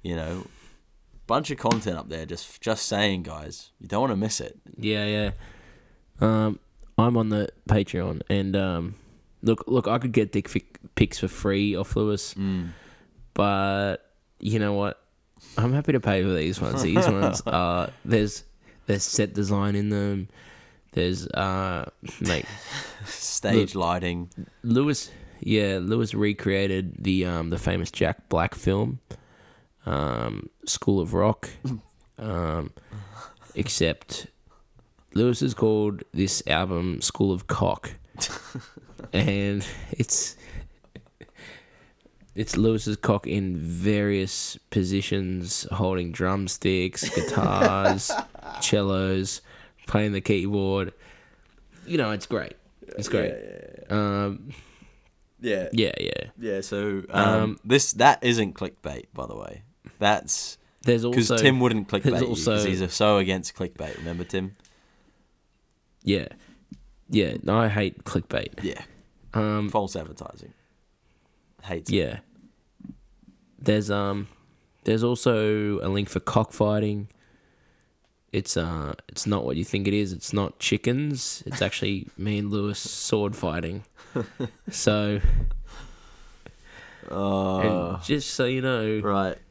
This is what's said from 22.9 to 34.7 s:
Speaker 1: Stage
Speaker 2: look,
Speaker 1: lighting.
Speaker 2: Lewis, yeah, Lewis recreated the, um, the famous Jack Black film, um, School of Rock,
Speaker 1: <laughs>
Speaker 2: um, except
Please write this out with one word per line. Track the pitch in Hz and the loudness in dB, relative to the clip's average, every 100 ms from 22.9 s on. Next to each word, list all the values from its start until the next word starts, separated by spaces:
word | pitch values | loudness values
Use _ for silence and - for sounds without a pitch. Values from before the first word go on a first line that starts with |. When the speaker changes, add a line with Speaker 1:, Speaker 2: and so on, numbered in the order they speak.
| - 101 | -14 -12
Speaker 1:
Stage | - - - 104 113 95 | -8 -6 -2 2 4 4
Speaker 2:
look, | 98 | 0
Speaker 1:
lighting. | 85 90 90 87 87 - - _ | 0 0 -2 -4 -6 -12 -14 _
Speaker 2:
Lewis, | 117 120 143 139 - - - - | 2 2 2 -2 -6 -16 -20 -10
yeah, | - 107 101 95 | 2 2 4 0
Lewis | 90 113 110 | 0 0 0
recreated | 104 104 104 98 98 98 95 92 50 | 0 0 0 0 2 2 0 -2 -2
the, | 95 92 90 | 0 2 2
um, | 85 82 | -2 -2
the | 82 | -2
famous | - 92 85 | 0 -2 -4
Jack | - 82 - _ | 0 0 0 _
Black | 82 85 | 0 0
film, | - 92 98 117 131 _ - _ _ - - _ _ - | 0 0 2 0 -4 _ -20 _ _ -20 -20 _ _ -4
um, | 69 71 57 57 50 - _ - | -2 -2 -2 -4 -6 -12 _ -6
School | - - 98 | -2 2 2
of | 85 | 2
Rock, | 90 104 107 - - 131 117 | 2 2 0 -8 -10 -8 -8
Speaker 1:
<laughs> | - _ _ - | -12 _ _ -12
Speaker 2:
um, | 110 87 82 80 73 - - 104 101 - - - - | -6 -4 -2 -2 -6 -12 -18 -16 -16 -18 -20 -20 -10
except | - - - 82 - - - - _ _ _ _ | -6 -4 0 0 0 -10 -12 -12 _ _ _ _